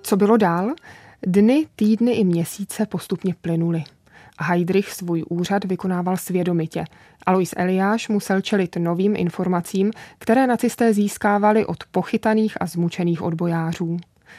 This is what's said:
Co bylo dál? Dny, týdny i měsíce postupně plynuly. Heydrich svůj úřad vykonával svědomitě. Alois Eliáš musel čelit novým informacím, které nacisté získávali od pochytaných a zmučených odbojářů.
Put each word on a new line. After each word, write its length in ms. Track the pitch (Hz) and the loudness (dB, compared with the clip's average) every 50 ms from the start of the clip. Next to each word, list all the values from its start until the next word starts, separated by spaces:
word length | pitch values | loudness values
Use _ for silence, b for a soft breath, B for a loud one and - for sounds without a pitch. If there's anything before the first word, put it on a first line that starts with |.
| - | -2
Co 100 | - 220 | 0 2
bylo 200 | 196 202 202 226 | 2 4 4 4
dál? 380 | 233 208 175 170 170 185 220 311 B B B B B B B B B | 4 4 2 2 0 -2 -4 -6 B B B B B B B B B
Dny, 440 | - 190 180 202 208 220 262 302 311 - _ | -4 0 4 4 6 6 4 4 0 -2 _
týdny 360 | - 214 214 220 214 233 247 | 0 2 2 2 2 2 0
i 120 | 240 - 208 | 2 2 2
měsíce 640 | 185 170 170 170 - - - 196 - - - 214 | 2 2 0 0 -4 -6 -12 -12 -12 -4 -6 -4
postupně 480 | - - 175 - - 196 170 - 190 170 _ | -4 -4 -8 -6 -6 -6 -4 -2 -4 -4 _
plynuly. 440 | - 170 165 165 165 170 170 160 147 - - _ _ B B B B B B - | -4 -4 -2 0 0 0 -2 -2 -4 -8 -16 _ _ B B B B B B -8
Heydrich 540 | 151 156 180 175 175 165 190 190 202 - | -4 -2 0 0 0 2 0 0 0 -2
svůj 320 | - - 185 175 170 165 156 - | -8 -10 -6 -4 -4 -4 -4 -4
úřad 360 | 175 170 180 - 202 202 196 | -4 -4 -2 -2 -2 -2 -2
vykonával 520 | 185 190 175 - 185 185 180 180 180 185 | -2 -4 -4 -2 -2 -2 -2 -2 -2 -2
svědomitě. 680 | 180 - - 180 185 175 180 175 170 156 156 - 165 160 156 B B B B B B B | -4 -4 -4 -2 -2 0 0 0 0 -2 -2 -4 -8 -8 -8 B B B B B B B
Alois 280 | - 185 190 185 165 - | 0 2 2 0 -2 -2
Eliáš 520 | - 180 180 185 185 190 196 214 226 - - | -2 -2 0 2 2 2 2 0 -2 -2 -2
musel 320 | 220 202 - - 196 190 | -2 -2 0 0 0 0
čelit 360 | 190 - - 202 185 170 - | 0 2 0 0 0 0 -2
novým 400 | 175 170 170 175 170 185 208 214 | -2 0 0 0 2 2 0 2
informacím, 760 | - - 175 - - 185 180 180 175 175 - - 190 196 208 226 B B B B B | 2 0 -2 -2 -2 -2 0 0 -2 -2 -2 -2 0 0 0 -2 B B B B B
které 280 | - - 226 262 269 | 0 2 2 4 4
nacisté 480 | 254 240 226 - 240 - - 240 233 220 | 2 2 0 0 -2 0 2 2 2 4
získávali 720 | 202 208 202 - - - 208 202 208 202 208 214 220 - | 2 0 0 -2 -2 0 0 2 4 4 4 4 4 2
od 180 | - 170 - - _ | 0 -4 -10 -10 _
pochytaných 720 | - 185 180 - - 214 - 220 220 220 220 214 - - | -2 -2 -2 0 -2 0 0 2 2 2 2 0 0 -4
a 40 | - | -6
zmučených 560 | 170 - 170 170 170 - - 180 175 175 156 | -4 -2 -2 -2 -2 0 0 0 0 0 0
odbojářů. 760 | - 180 165 160 175 175 165 165 160 160 165 - 175 165 170 175 170 _ _ _ B B B | -2 -4 -2 -2 -2 -2 -2 -2 -2 -4 -4 -4 -4 -4 -4 -6 -8 _ _ _ B B B